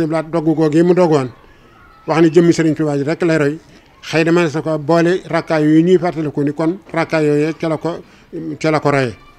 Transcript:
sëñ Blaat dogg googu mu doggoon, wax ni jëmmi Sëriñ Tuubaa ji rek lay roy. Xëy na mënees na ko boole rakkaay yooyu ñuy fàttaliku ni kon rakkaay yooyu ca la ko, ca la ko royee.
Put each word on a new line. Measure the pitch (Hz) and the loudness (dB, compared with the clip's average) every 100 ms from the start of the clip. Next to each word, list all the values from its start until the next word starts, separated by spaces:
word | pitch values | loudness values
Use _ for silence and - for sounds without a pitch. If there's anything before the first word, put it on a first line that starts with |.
sëñ | 160 | -4
Blaat | 160 156 | -2 -4
dogg | 165 | -2
googu | 156 151 156 151 | 0 2 2 2
mu | 175 | 2
doggoon, | 180 175 151 127 - - - - - - - - | 4 2 2 -2 -10 -20 -20 -20 -20 -20 -14 -4
wax | 156 | 2
ni | 165 | 4
jëmmi | 156 170 | 4 4
Sëriñ | 165 160 | 2 0
Tuubaa | 143 156 143 | 0 -2 -2
ji | |
rek | 139 160 | -4 -2
lay | 175 160 | 0 0
roy. | 143 160 - - _ _ | -2 -4 -14 -20 _ _
Xëy | - 156 | -4 -2
na | 165 | 2
mënees | 170 170 | 2 0
na | 151 | -2
ko | 156 156 | -4 -4
boole | 143 170 170 185 - | 0 2 2 -2 -4
rakkaay | 165 - 160 | -6 -2 0
yooyu | 151 156 | 2 4
ñuy | 170 185 | 4 2
fàttaliku | 175 151 151 151 | 2 -4 -6 -4
ni | 143 | -4
kon | 147 160 190 - | -2 -4 -4 -6
rakkaay | 165 160 160 151 | -6 -2 0 0
yooyu | 147 151 151 | 0 -2 -4
ca | 165 | -4
la | 151 | -4
ko, | 160 165 - - _ 165 160 143 | -6 -8 -14 -20 _ -14 -12 -4
ca | 156 | -2
la | 151 | 0
ko | 143 | 0
royee. | 139 127 101 - | 0 -2 -6 -20